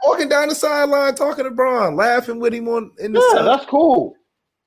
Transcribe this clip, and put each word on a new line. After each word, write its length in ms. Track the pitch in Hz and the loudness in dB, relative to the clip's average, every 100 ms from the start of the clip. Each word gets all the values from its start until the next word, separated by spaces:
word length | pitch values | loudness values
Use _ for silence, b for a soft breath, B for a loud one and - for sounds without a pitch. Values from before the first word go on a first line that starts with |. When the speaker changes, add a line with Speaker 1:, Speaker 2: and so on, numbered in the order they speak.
Speaker 1:
walking 240 | - - 285 | 0 0 0
down 200 | 294 302 | 0 0
the 60 | |
sideline 600 | 311 302 294 285 285 277 | -2 -2 0 2 2 0
talking 300 | - 294 294 | 0 -4 -2
to 60 | 262 | -4
Bron, 460 | 233 262 247 190 151 | -2 0 0 -2 0
laughing 420 | 220 240 247 233 | 2 0 -2 -4
with 140 | 233 | -4
him 160 | 233 233 | -4 -4
on, 240 | 233 220 - | -6 -6 -10
in 140 | 208 | -2
the 60 | 220 | 2
Speaker 2:
Yeah, 180 | 494 415 | 4 4
Speaker 1:
sun. 80 | 196 | 2
Speaker 2:
that's 180 | 269 | 0
cool. 500 | - 285 330 262 - - _ _ _ _ | 0 0 2 2 -2 -10 _ _ _ _